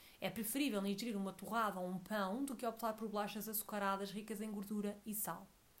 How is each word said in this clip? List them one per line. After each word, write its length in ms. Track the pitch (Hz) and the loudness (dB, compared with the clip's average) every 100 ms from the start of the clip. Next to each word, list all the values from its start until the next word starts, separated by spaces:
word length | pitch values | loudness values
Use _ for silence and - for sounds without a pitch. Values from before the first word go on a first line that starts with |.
| - - | -18 -4
É 80 | 185 | -2
preferível 560 | 202 220 277 285 202 202 | 0 0 2 4 4 2
ingerir 300 | 196 240 202 | 2 0 0
uma 160 | 190 | 0
torrada 480 | 180 190 226 208 185 | -2 0 2 2 2
ou 100 | 180 | 0
um 80 | 185 | -2
pão 460 | 175 214 190 233 | 0 2 2 2
do 120 | 277 226 | 0 0
que 100 | 220 | -2
optar 280 | 220 226 | 0 0
por 140 | 220 220 | 0 0
bolachas 400 | 202 208 214 208 | 0 0 -2 -2
açucaradas 640 | 214 - 208 196 196 196 | -2 -2 2 2 2 0
ricas 300 | 202 214 202 | -4 -4 -4
em 100 | 214 | -4
gordura 500 | 208 196 208 208 208 220 | -4 -2 0 0 -2 -4
e 80 | |
sal. 340 | 208 - 175 196 - - - | -2 -2 -4 -8 -20 -20 -20